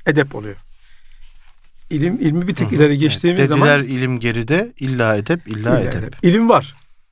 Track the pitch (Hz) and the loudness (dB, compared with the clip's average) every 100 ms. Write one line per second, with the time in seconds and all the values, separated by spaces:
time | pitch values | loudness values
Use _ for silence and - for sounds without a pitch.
0 | - 147 139 117 104 98 - - - - | -2 0 0 -4 -14 -16 -20 -20 -20 -20
1 | - - - - - - - - - 156 | -20 -20 -20 -20 -20 -20 -20 -20 -8 -4
2 | 170 233 156 165 175 - 110 - 147 143 | -2 -2 -2 -2 -2 -2 -2 2 2 2
3 | 151 - 170 180 139 151 143 143 131 127 | 0 0 0 2 2 4 4 2 0 -2
4 | 127 123 117 117 117 165 233 - 131 127 | -2 -2 -2 -2 -2 -2 -2 -6 -4 0
5 | 113 104 104 170 - 107 113 123 98 - | 0 0 -2 -4 -4 -6 0 0 0 -4
6 | 110 - 170 208 226 180 139 - - - | -8 0 2 4 4 2 0 -12 -20 -20
7 | _ | _